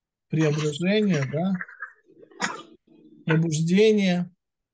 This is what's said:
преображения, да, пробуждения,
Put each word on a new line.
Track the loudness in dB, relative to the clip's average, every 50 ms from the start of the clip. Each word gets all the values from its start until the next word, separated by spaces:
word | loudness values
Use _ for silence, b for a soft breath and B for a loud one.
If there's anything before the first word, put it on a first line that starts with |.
| _ _ _ _ _ _
преображения, | -2 0 2 2 0 0 -2 -4 -4 -2 -2 0 0 2 2 2 0 0 -2 -2 -4
да, | -4 -2 -2 -2 -4 -6 -10 -16 -18 -18 -18 -18 _ _ _ _ -20 -20 -20 -12 -8 -8 -8 -8 -10 -16 -20 -20 -20 _ _ -20 -20 -20 -20 -20 -10 -4
пробуждения, | 0 0 0 0 0 -2 -2 -2 0 2 4 4 4 4 4 2 0 0 -2 -4 -6 -10 _ _ _ _ _ _ _